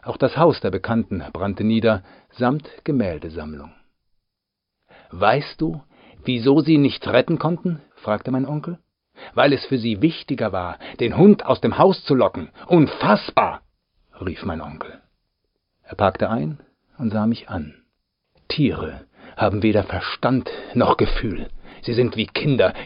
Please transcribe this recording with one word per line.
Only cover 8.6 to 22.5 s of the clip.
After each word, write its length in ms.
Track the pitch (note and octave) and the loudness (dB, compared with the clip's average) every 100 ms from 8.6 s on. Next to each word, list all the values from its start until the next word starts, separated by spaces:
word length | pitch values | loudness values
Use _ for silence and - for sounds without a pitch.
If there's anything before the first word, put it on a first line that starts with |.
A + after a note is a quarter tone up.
| E3+ F3 _ _ _ - - | -8 -12 _ _ _ -20 -8
"Weil 180 | - C#3+ | 2 2
es 120 | C3 | 2
für 140 | - C3 | -2 -4
sie 240 | A2+ G2+ | -2 -4
wichtiger 480 | D#3+ - - B2 A2 | -6 -8 -8 -6 -4
war, 280 | F#2+ F2 - - - | -4 -6 -10 -14 -6
den 180 | A#2 F#2+ | -2 6
Hund 300 | G3+ G3+ - | 6 6 4
aus 140 | B2 | 0
dem 180 | A2+ G2+ | 0 4
Haus 240 | F3+ F3+ | 4 2
zu 120 | - C3 | 0 2
locken. 340 | G2+ - - - - | 2 0 -12 -10 2
Unfassbar!" 960 | E3+ C#3+ - D#3 G#3 - - F#2 - _ _ _ _ _ - | 4 4 2 2 2 2 0 0 -2 _ _ _ _ _ -10
Rief 240 | F#2 D#2 | -10 -8
mein 160 | G2 D#2+ | -8 -8
Onkel. 400 | D2+ D2+ - - _ _ _ _ _ _ _ _ | -10 -12 -14 -16 _ _ _ _ _ _ _ _
Er 120 | - | -12
parkte 360 | - G2 - G2+ | 0 0 2 -2
ein 300 | A#2 D#3 D3 _ _ _ - | -2 -4 -8 _ _ _ -6
und 140 | A#2 | -4
sah 140 | G#2+ A2 | 0 0
mich 220 | A#2 - | -2 -6
an. 260 | B2 D2+ - _ _ _ _ _ _ - | -10 -10 -16 _ _ _ _ _ _ -8
"Tiere 580 | - B2+ D#2+ - - - _ - - | 0 0 0 -8 -12 -20 _ -14 -2
haben 260 | G#2 G2+ | 0 2
weder 220 | A2 G#2 | 2 2
Verstand 680 | F#2+ F#2+ - - A#2+ C3 - - - | 0 -4 -6 -2 0 0 -2 -10 -6
noch 220 | A#2 C3 - | 0 2 2
Gefühl. 520 | G#2 - A2 F2+ A2 - - - | 0 0 -2 -6 -8 -12 -18 -14
Sie 120 | - | -4
sind 220 | A#2 A#2+ A2+ | 0 0 0
wie 100 | G#2+ | -4
Kinder, 480 | - D3+ | -2 0